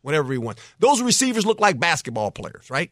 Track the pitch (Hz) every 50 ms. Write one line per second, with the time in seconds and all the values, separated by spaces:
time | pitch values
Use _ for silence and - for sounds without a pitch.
0 | - 135 151 156 143 127 135 127 113 113 101 - - - _ _ 208 269 285 226
1 | 247 247 202 - 247 262 233 226 196 220 220 214 214 202 175 117 170 170 165 143
2 | - 127 113 113 107 98 - - 104 - - - - - 127 139 175 -